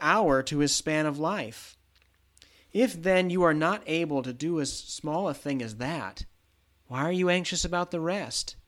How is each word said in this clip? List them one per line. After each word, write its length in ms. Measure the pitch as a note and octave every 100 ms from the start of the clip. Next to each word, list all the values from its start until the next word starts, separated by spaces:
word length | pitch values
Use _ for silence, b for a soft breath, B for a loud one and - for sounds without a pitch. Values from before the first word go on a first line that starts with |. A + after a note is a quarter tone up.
hour 420 | D3+ G#3 F3 C3+
to 140 | C3+ D3
his 180 | C#3+ -
span 300 | D#3 D#3 D#3
of 120 | C#3+
life? 600 | D#3+ G3+ A2 - - - _ _ _ _ _ _ b b b
If 280 | G3+ B3 F3
then 280 | F3+ F#3 F#3
you 140 | F3+
are 100 | E3+
not 280 | D3+ D#3+ F#3+ -
able 380 | E3 D#3+ C#3
to 100 | B2+
do 260 | A#2+ D#3 E3
as 140 | C#3
small 560 | - - - D3+ D#3+ F#3+
a 40 |
thing 280 | C#3 D3 C3+
as 160 | A2+ G#2+
that, 480 | C3 E3 G2 - - _ _ _ _ _ -
why 160 | B2+
are 100 | D#3
you 160 | F3+ F3+
anxious 340 | F3+ F3 F3
about 280 | D#3+ F3 F3
the 100 | E3+
rest? 560 | D#3+ G3 B2 - - -